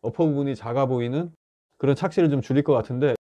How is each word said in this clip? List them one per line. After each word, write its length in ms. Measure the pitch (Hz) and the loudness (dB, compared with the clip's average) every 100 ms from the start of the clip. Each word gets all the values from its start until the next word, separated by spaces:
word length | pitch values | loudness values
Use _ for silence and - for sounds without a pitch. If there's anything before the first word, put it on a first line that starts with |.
어퍼 240 | 120 117 160 | -6 0 0
부분이 300 | 143 139 131 | 2 -2 -4
작아 300 | 113 120 135 | -4 -2 0
보이는 460 | 127 120 139 175 _ _ _ _ _ | 0 -2 -4 -6 _ _ _ _ _
그런 160 | 135 139 | 0 0
착시를 340 | 185 175 165 | 0 2 2
좀 100 | 139 | 2
줄일 240 | - 135 | 0 0
것 80 | 147 | 2
같은데 420 | 131 107 123 143 117 | 0 0 -2 0 -2